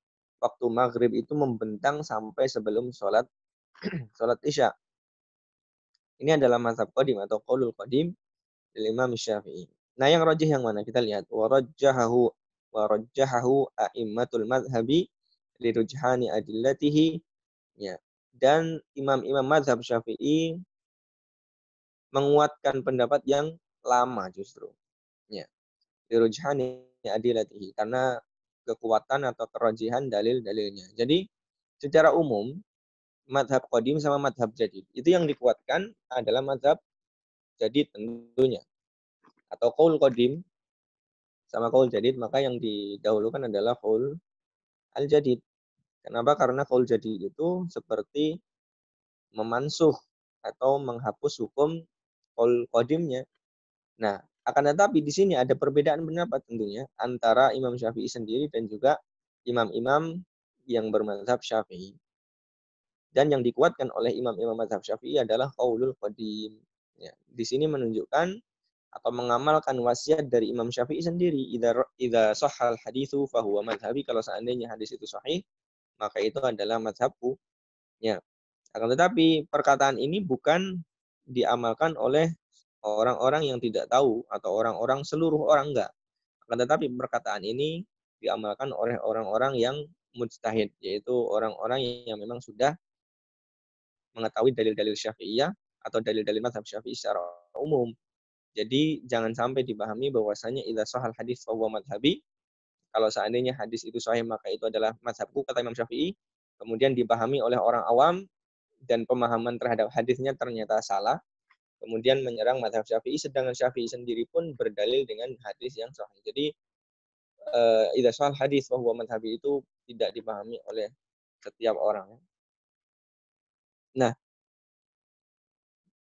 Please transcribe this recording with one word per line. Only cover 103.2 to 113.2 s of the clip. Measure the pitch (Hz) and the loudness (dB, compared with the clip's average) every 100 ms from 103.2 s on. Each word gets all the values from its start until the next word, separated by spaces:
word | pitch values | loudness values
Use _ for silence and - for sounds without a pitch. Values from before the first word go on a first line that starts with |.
| 104 120 127 131 | -2 0 -2 -4
hadis | 110 113 | -6 -8
itu | - 117 | -8 -8
sahih, | 113 117 | -2 -2
maka | 113 110 - | -2 -6 -6
itu | 110 113 | -4 -4
adalah | 110 110 110 | -2 -2 -4
mazhabku, | 120 110 104 139 | -8 -8 -6 -6
kata | 135 131 120 | -4 -4 -4
Imam | |
Syafi'i. | 117 117 123 160 202 _ _ _ - | -4 -6 -4 -4 -6 _ _ _ -18
Kemudian | 113 113 135 | -6 2 2
dipahami | 123 113 117 113 139 | 2 2 2 0 0
oleh | 117 123 | 2 2
orang | 101 117 87 | 2 2 4
awam | 120 151 180 196 _ _ _ _ _ 127 | 6 6 4 -6 _ _ _ _ _ -2
dan | 117 | 0
pemahaman | 113 127 120 117 120 120 | 0 0 2 0 -2 -4
terhadap | 123 113 107 | -2 0 0
hadisnya | - 117 127 131 135 | 0 0 0 -2 -4
ternyata | 123 113 107 110 | -6 -6 -2 -2
salah, | - 98 104 165 _ _ _ _ _ _ | -2 -4 -2 -2 _ _ _ _ _ _
kemudian | - 113 120 135 | -8 -2 2 2
menyerang | 127 117 110 131 | 0 -2 0 0
mazhab | 113 113 | -2 -4
Syafi'i, | 107 113 127 | -2 -2 -2
sedangkan | 147 | -6